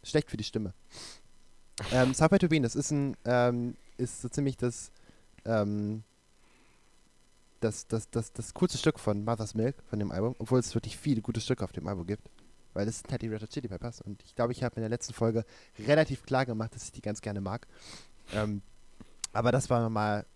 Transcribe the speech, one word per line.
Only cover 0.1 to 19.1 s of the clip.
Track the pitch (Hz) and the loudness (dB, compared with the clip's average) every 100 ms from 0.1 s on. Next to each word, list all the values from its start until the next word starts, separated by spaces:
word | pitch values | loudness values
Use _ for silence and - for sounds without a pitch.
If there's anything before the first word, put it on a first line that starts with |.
| 151 - | 0 0
für | 110 | -6
die | |
Stimme. | 107 110 101 - - - - - - - - - - - - | -4 -2 -4 -8 -20 -18 -18 -18 -20 -20 -20 -20 -18 -10 0
Ähm, | 123 127 | 4 4
Subway | 131 160 196 | 6 6 6
to | 180 | 6
Venus | 156 117 127 | 4 2 0
ist | - | 0
ein, | 147 139 - 120 | 2 0 -2 2
ähm, | 123 123 120 120 - - - | 4 6 4 -2 -6 -16 -6
ist | 123 - | -6 -4
so | 123 | -6
ziemlich | - 139 127 | -2 -2 0
das, | 123 - - - - - - - - | -2 -2 -14 -20 -20 -20 -20 -12 0
ähm, | 113 104 104 104 110 - _ _ _ _ _ _ _ _ _ _ _ _ _ _ _ | 2 2 0 -2 -4 -10 _ _ _ _ _ _ _ _ _ _ _ _ _ _ _
das, | 113 - - | -2 -2 -4
das, | 113 - | -6 -2
das, | 117 110 | -4 -4
das | - - | -10 -10
coolste | - 180 - | 0 0 2
Stück | 160 - | 0 2
von | - 104 107 | -2 0 0
Mother's | 113 107 110 | -2 -2 0
Milk, | 117 - - | 0 -2 -6
von | 107 | -4
dem | 101 | -2
Album, | 92 113 127 | 0 -2 -2
obwohl | 113 127 | 2 2
es | - 117 | 4 -2
wirklich | - - | -4 -6
viele | 147 113 | 0 0
gute | - 117 | 0 -4
Stücke | - 131 | -2 -2
auf | 95 | -2
dem | - 85 | -6 -6
Album | 98 85 | -6 -4
gibt. | 104 - - - - - | -6 -8 -20 -20 -20 -10
Weil | - 104 | -4 -2
es | - | -4
sind | - | -6
halt | 127 | -6
die | 113 | -4
Red | 107 | -6
Hot | 110 | -6
Chili | - 113 | -8 -6
Peppers | 92 120 - | -8 -8 -10
und | - 98 | -12 -14
ich | - - | -12 0
glaube, | 120 | 0
ich | 123 | 2
habe | 123 - | -2 -2
in | |
der | 110 | -2
letzten | 120 - | -2 -4
Folge | - 117 113 110 - - - 107 | 0 2 2 -2 -14 -20 -8 4
relativ | 151 156 135 | 4 4 -2
klar | - 131 127 | -2 0 0
gemacht, | 110 110 - | -2 -6 -8
dass | |
ich | - | -14
die | - | -10
ganz | 104 104 | -6 -6
gerne | 110 101 | -6 -4
mag. | 95 110 - - - - - - - | -4 -6 -10 -20 -20 -18 -20 -20 -6
Ähm, | 107 107 101 - - - - - | -2 -2 -4 -8 -20 -20 -20 -20